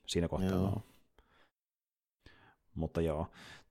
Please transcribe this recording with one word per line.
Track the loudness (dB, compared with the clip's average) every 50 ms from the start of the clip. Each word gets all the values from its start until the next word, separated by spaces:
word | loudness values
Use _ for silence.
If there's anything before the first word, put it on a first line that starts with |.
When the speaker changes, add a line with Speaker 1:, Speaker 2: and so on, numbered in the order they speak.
| -6
Speaker 1:
Siinä | -2 0 2 2
kohtaa | 2 2 0 2 2
Speaker 2:
Joo. | 4 4
Speaker 1:
mä | 4 2
oon. | 0 -2 -4 -10 -20 -20 _ _ _ _ _ _ _ -20 -20 _ _ _ _ _ _ _ _ _ _ _ _ _ _ _ -20 -20 -20 -20 -20 -20 _ _ _ _ -6
Mutta | -4 -4 -2 0 0
joo. | 0 0 0 -2 -4 -6 -8 -16 -20 -18 -20 -20 -20 _